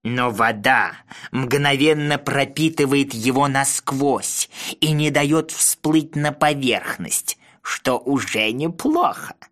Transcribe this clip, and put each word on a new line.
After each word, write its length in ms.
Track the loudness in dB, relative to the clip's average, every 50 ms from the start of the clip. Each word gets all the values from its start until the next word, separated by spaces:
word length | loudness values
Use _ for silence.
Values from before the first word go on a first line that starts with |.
| _
Но 280 | -2 -2 0 0 0
вода 640 | 2 2 0 0 0 0 2 4 4 4 2 0 -4 -12 _ _ -20 -20 -14 -6
мгновенно 840 | -4 -4 -2 0 0 0 2 2 2 4 4 4 4 4 2 0 -2
пропитывает 960 | -2 -2 -2 0 0 -2 -2 0 0 0 0 2 2 2 2 4 2 2 0 -4
его 340 | -2 -2 0 2 2 2
насквозь 1000 | 2 2 0 0 0 -2 -4 _ -4 -2 0 0 0 0 0 -2 -6 -4 -6 -6 -6 -8 -12 -10 -10 -4 _
и 120 | -2 0
не 200 | 2 2 0 0
дает 400 | 2 0 2 2 2 0 0 -2
всплыть 640 | -4 -2 -2 -2 -2 _ 0 2 2 2 0 0 -4
на 160 | -4 -2 -2
поверхность, 1040 | 0 2 2 2 2 2 0 0 0 0 -2 -6 -8 -8 -6 -4 -4 -4 -4 -6 -10 _ _ _ _ _
что 380 | _ -10 -10 -2 _ 0 0 0
уже 520 | 0 0 -2 -2 -2 -2 -2 0 0 0
неплохо. 840 | 0 -2 -4 -4 -4 -2 -2 0 2 2 2 0 -2 -4 -12 -14 -16 _ -20 _